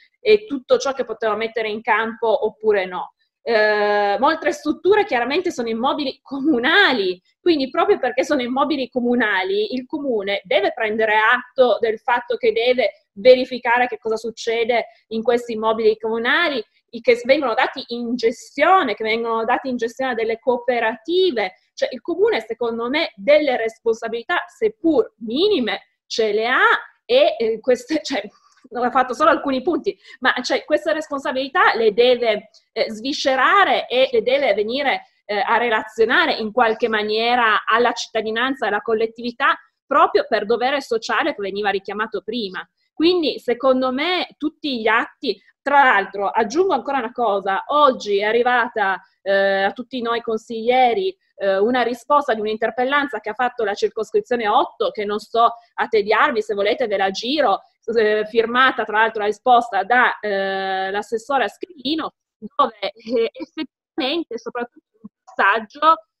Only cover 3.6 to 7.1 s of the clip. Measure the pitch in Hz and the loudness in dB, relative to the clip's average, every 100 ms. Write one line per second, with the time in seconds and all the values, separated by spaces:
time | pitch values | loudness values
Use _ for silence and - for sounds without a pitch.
3.6 | 214 208 208 208 202 202 277 320 294 294 | 2 2 0 0 0 0 0 0 -2 -4
4.6 | 294 - 359 415 392 247 240 302 349 285 | -4 -2 2 2 2 -2 -2 -4 -4 -6
5.6 | 233 226 262 302 285 - - 277 277 240 | -6 -2 -2 -2 -6 -8 -12 -4 0 0
6.6 | 254 370 370 262 185 | 2 4 4 2 -2